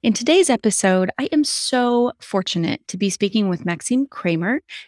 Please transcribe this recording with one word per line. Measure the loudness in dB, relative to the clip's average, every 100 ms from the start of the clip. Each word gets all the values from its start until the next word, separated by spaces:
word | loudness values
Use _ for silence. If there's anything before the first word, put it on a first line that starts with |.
In | 0
today's | 0 4 4 4
episode, | 2 0 2 2 2 0 -2
I | 0
am | 0
so | 0 -2 -2 0 2 2 0 -4
fortunate | -4 -4 -2 -2 -2 -4 -8
to | -4
be | -2
speaking | 0 0 0 0
with | -2
Maxime | -4 -6 -2 -2 -2
Kramer, | -4 -2 0 0 -4 _ -20